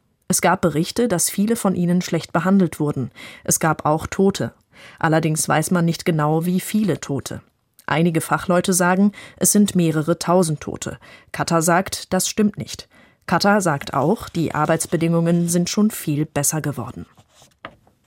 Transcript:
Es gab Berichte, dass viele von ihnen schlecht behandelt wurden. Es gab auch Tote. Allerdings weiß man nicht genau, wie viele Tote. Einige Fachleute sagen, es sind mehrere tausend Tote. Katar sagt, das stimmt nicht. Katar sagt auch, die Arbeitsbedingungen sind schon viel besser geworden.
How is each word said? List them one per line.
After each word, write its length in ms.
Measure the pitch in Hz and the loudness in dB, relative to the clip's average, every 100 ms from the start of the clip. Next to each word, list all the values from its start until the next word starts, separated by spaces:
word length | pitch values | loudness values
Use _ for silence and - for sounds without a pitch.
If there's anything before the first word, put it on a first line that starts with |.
| _ _ - | _ _ -4
Es 140 | 180 | 0
gab 200 | 180 185 | 2 2
Berichte, 460 | 175 147 170 - 240 | 2 0 -2 -2 0
dass 220 | 175 - | 0 -2
viele 260 | - 208 226 | -2 0 0
von 180 | 202 | 0
ihnen 280 | 180 175 180 | 0 0 0
schlecht 320 | - 165 - | 0 -4 -2
behandelt 460 | 170 175 196 170 - | -2 2 4 4 0
wurden. 320 | 147 143 120 - - - | -4 -2 -6 -10 -20 -14
Es 160 | - - | -2 0
gab 260 | 160 151 151 | 0 0 0
auch 200 | 156 - | 0 -2
Tote. 480 | - 196 - 117 _ _ _ - - | 0 2 2 -6 _ _ _ -20 -4
Allerdings 500 | 160 160 160 151 - | 0 2 2 -2 0
weiß 220 | 147 156 | 0 2
man 140 | 180 170 | 2 2
nicht 200 | 160 - | 0 0
genau, 400 | 156 151 160 175 | 0 2 0 0
wie 140 | 180 | -2
viele 400 | - 214 202 143 | 0 -2 0 -2
Tote. 420 | - 135 - - _ _ _ _ - | -4 -8 -8 -14 _ _ _ _ -4
Einige 340 | 147 170 160 | 0 2 0
Fachleute 520 | - 151 - 180 180 | -2 -4 2 0 2
sagen, 380 | 170 180 185 202 - - - | 2 2 4 2 0 -20 -2
es 140 | 190 | 2
sind 220 | 208 208 | 4 4
mehrere 460 | 180 165 156 151 170 | 4 2 2 0 -2
tausend 400 | - 180 165 147 | 2 2 2 -2
Tote. 400 | - - - - - - _ | -6 -10 -10 -12 -16 -20 _
Katar 320 | - 143 165 | -8 0 0
sagt, 500 | 165 175 196 - - | 2 2 0 -8 -4
das 140 | 185 - | -4 -2
stimmt 320 | - 208 - | 0 0 0
nicht. 280 | - - - _ _ _ - | -12 -12 -18 _ _ _ -2
Katar 360 | 175 202 208 | 2 4 4
sagt 340 | 185 139 - 143 | 2 -2 -4 -2
auch, 340 | 143 226 - | 0 0 -4
die 240 | 170 147 | -4 -2
Arbeitsbedingungen 960 | 147 156 160 - 165 165 170 170 170 170 | 0 0 0 0 -2 2 2 2 2 2
sind 200 | 175 175 | 0 0
schon 200 | - 214 | 2 0
viel 360 | - - 147 151 | 0 -4 -2 -2
besser 360 | 143 143 156 | -2 -2 -2
geworden. 460 | 147 131 107 - - _ _ _ - _ - _ _ _ | -4 -6 -10 -12 -16 _ _ _ -20 _ -20 _ _ _